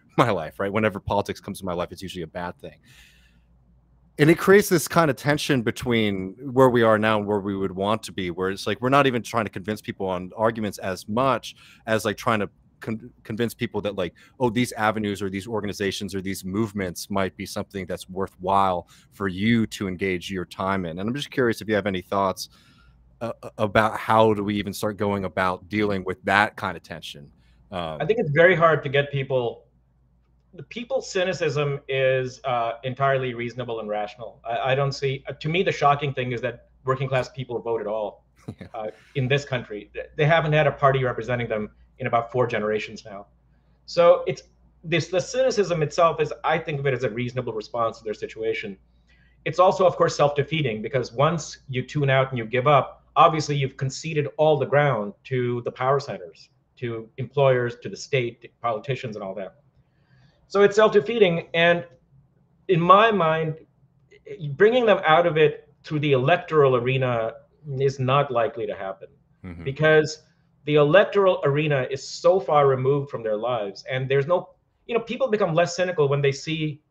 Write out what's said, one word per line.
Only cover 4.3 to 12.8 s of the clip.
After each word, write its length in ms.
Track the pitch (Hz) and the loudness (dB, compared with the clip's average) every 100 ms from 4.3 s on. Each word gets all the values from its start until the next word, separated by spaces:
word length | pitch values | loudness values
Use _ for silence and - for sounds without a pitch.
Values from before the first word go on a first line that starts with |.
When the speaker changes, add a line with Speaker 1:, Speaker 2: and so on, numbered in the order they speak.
| 170 | 4
Speaker 1:
creates 320 | - 202 202 | 6 6 6
this 180 | 175 - | 0 2
kind 240 | 175 160 | 2 2
of 60 | 120 | 2
tension 460 | 151 151 - 135 | 0 -2 2 0
between 720 | 113 - 127 117 104 95 92 107 139 | 0 -4 0 2 2 -2 -6 -10 -2
where 160 | 123 131 | 6 6
we 140 | 120 | 6
are 160 | 113 107 | 6 4
now 180 | 110 107 | 4 2
and 80 | 101 | 0
where 140 | 104 | -2
we 160 | 101 98 | -2 -4
would 160 | 95 | -4
want 300 | 90 98 110 | -2 -2 -2
to 100 | - | -4
be, 180 | 95 90 | -6 -6
where 200 | 85 92 | -4 -4
it's 160 | 98 110 | -4 -6
like, 120 | 101 | -4
we're 80 | 127 | 2
not 160 | 143 131 | 4 4
even 160 | 120 | 0
trying 240 | - 117 101 | -4 -4 -4
to 40 | |
convince 300 | 107 90 107 | -6 -6 -6
people 260 | - - 95 | -8 -6 -4
on 240 | 90 90 95 | -4 -6 0
arguments 400 | 113 110 104 - | 0 0 -6 -6
as 320 | 104 90 - | -8 -8 -4
much 480 | 113 135 113 - - - - - | 0 0 0 -4 -18 -20 -16 -2
as, 180 | 110 | 0
like, 140 | 110 98 | 0 -2
trying 220 | 123 110 | 0 0
to 100 | 98 _ _ _ | -2 _ _ _